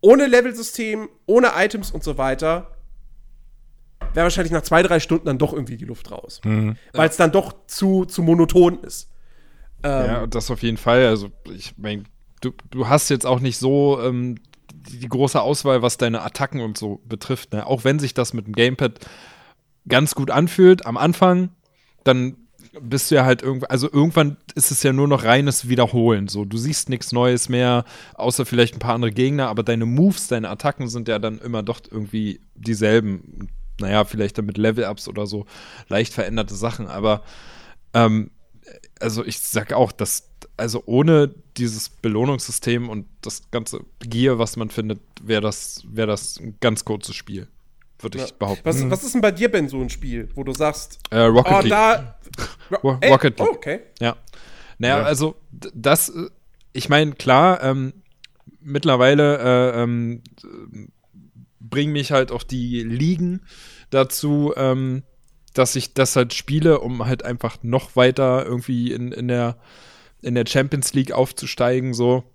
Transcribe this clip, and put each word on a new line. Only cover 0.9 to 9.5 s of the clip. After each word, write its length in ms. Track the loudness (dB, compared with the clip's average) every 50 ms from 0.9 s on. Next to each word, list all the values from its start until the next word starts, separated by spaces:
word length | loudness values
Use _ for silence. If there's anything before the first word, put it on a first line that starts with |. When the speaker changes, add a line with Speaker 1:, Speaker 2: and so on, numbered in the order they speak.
| -4 -6 -8 -12 _ _ _
Speaker 1:
ohne 260 | 2 4 6 6 4 2
Items 360 | 2 0 0 -2 -4 -8 -8
und 120 | -10 -8 -6
so 140 | -6 -4
weiter, 640 | -2 -2 -2 -2 -2 -2 -2 -2 -2 -6 -12 -18 -18 -18 -18 -20 -20 -20 -20 -20 -20 -20 -20 -20 -20 -20 -20 -20 -20 -20 -20 -20 -20 -20 -20 -16 -10 -8 -4 0
wäre 100 | 2 2
wahrscheinlich 280 | 2 2 0 -2 -2 -2
nach 100 | -4 -2
zwei, 200 | 2 2 4 4
drei 180 | 4 2 0
Stunden 260 | 2 0 -2 -2 0
dann 100 | -2 -2 0
doch 140 | -2 -2 -2
irgendwie 240 | -6 -8 -8 -10
die 80 | -12 -12
Luft 260 | -14 -14 -14 -14 -14
raus. 300 | -14 -16 -16 -18 -20 -8 -4
Speaker 2:
Mhm. 320 | -2 0 0 0 -2 -4 -8 _ -10 0
Speaker 1:
Weil's 240 | 0 0 0 4 2
dann 120 | 2 4
doch 240 | 4 2 0 0 -12 -18 _
zu, 400 | -14 -6 -2 0 2 2 2 0
zu 160 | -2 -4 -2 2
monoton 600 | 4 4 4 4 4 6 6 6 6 4 -2 -12
ist. 280 | -14 -16 -16 -16 -16 -20 -20 -20 -20 -20 -20 -20 -20